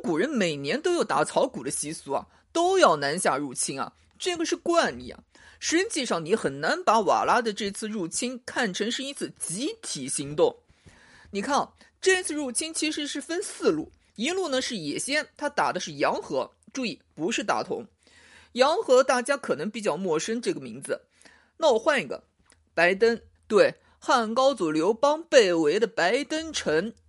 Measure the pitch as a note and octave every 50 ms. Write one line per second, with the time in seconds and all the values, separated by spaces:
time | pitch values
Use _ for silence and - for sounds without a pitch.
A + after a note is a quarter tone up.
0 | - A#3 E3 - G#3 D#4 D4+ A3+ F#3+ E3+ D3+ C#3 C#3 C#3+ F3+ C#4+ - F4+ F4 D#4+
1 | A3 - - D3 D#3 - - B3+ B3 C4+ - E3+ A#2 C#3 - - - D3 D#3 -
2 | - C#3 C#3 B2 - _ _ _ _ _ - E4 E4+ F4+ G4 F#4 D4+ G3+ D#3+ D3
3 | C#3 C#3 D#3 F#3+ - F3+ C3+ C#3 D3 C3 A#2+ - - - C#3+ C3+ A#2+ - _ _
4 | _ _ _ - - F#4 F4 E4 E4 - F4 - - E4+ E4+ E4+ C4+ F3 B2+ B2
5 | - - - - - _ _ - - - - - - - D4+ E4+ G4 A#4 - D#4+
6 | B3+ - G#3 E3+ D#3+ D#3 A3 A3+ - D3+ C3+ C#3+ D3+ F#3+ D4 F4+ F4+ - G#3 A3+
7 | G3 D3+ A#2+ G#2+ A2 C#3+ G3 A#3+ A3+ A3+ G3 - A3 G3+ G3+ - A3+ G#3+ G#3+ G#3+
8 | E3+ F3 - - B3+ B3 C4 A#3+ - - - D#4 B3+ G3 F3+ - G3+ A3+ B3 -
9 | C4 C#4 C#4 - - - - - - - D#3+ G3+ C4+ F#4+ A4+ - - - - D3
10 | B2+ C3 - - C#3+ C#3+ D3+ D3+ E3 C#3 - - _ _ _ _ _ - - _
11 | _ - - - - - - G3 G3+ C4+ C#4+ A#3+ D#3+ - _ _ - _ _ _
12 | - F#4 F#4+ F#4 F#4 - D4+ D4 C#4+ B3 A#3 - D#4+ D#4+ D#4+ - D4+ D#4 D4+ D#4+
13 | D4 C#4 - D4 - - E4 F4+ A4 - - - - A3+ D#3+ D3+ - - _ _
14 | _ _ _ - A3+ D4+ F#4 F#4+ F4+ D4+ C4 C4 B3+ - B3+ F#3+ D#3 C#3+ - -
15 | - B3 C#4+ D4+ C#4+ - _ - C#4+ C#4+ - - D3 C3 A#2+ F#3 - - D3 C#3
16 | C3+ C#3 G#3+ F#4 G4 - D3 C3 A2+ - _ _ _ _ - C4+ B3+ G3+ C#3+ -
17 | _ _ _ - D#3 G#3 A3+ - A3+ - B2 A2 A#2 - A#2+ F2 - - _ _
18 | _ _ _ - - - - - - _ - A#3 B3+ C#4+ E4 A4 - - B3+ B3
19 | C4+ D4 C4 B3 A#3+ - C#4 - - - C#3+ C3 D#3+ G#3+ - A#3 G3+ F#3 C#3+ E3+
20 | G3 F3+ D3+ D#3+ - A3 A3+ B3 A#3 G3+ D#3+ C#3+ C3 B2 A2 - - B2+ A#2 -
21 | _ _ _ _ _ - _ _ _ _ _ - E4 D4+ A3+ A3+ - D#4+ D4 B3
22 | D#3+ A#2+ - - _ _ _ _ _ _ _ _ _ _ - E3 E3+ F3 G3 F#3+
23 | A3+ A3+ A#3 A3+ - - _ _ _ - A3+ G3 D#3+ B2+ - _ _ _ _ _
24 | - - D4 B3 A3 G#3+ A3+ C4 C4 C#4 C#4 G#3 F3+ D#3 D3+ D#3 D#3+ G3 A3+ -
25 | - - - D#4+ E4+ - D#4 C4 G#3+ F3+ F3 E3 D#3+ D3 D#3+ A3 A#3 F#3+ - -
26 | E3 F3+ A#3 C#4 D4 - - G#3 A3+ C4+ - - - - D3+ D#3+ G3 A#3 - _
27 | _